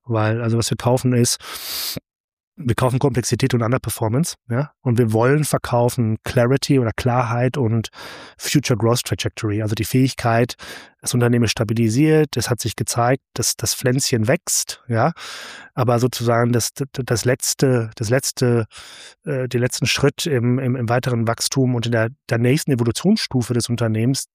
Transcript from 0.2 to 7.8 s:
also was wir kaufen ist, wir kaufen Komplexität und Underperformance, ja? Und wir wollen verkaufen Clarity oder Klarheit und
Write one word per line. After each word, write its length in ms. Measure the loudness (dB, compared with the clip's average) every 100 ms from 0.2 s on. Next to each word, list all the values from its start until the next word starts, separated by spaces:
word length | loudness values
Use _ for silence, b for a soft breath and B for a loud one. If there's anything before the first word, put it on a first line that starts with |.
| 0 0
also 160 | 0 -2
was 140 | -2
wir 80 | -2
kaufen 340 | 0 0 2
ist, 240 | 2 2 -2 B B B B B -10 -16 _ _ _ _ -6
wir 160 | -4
kaufen 240 | 0 2 2
Komplexität 540 | 2 0 -2 0 0
und 80 | 0
Underperformance, 720 | 0 -2 -4 -4 0 0 -2 -6 -6
ja? 240 | -4 -4 _
Und 160 | 0 2
wir 160 | 2
wollen 320 | 4 4 2
verkaufen 720 | 0 -2 0 0 2 0 -2 -2
Clarity 540 | -2 2 2 2 2 2
oder 120 | 2 -2
Klarheit 640 | 0 0 0 0 -2 0
und 320 | 0 0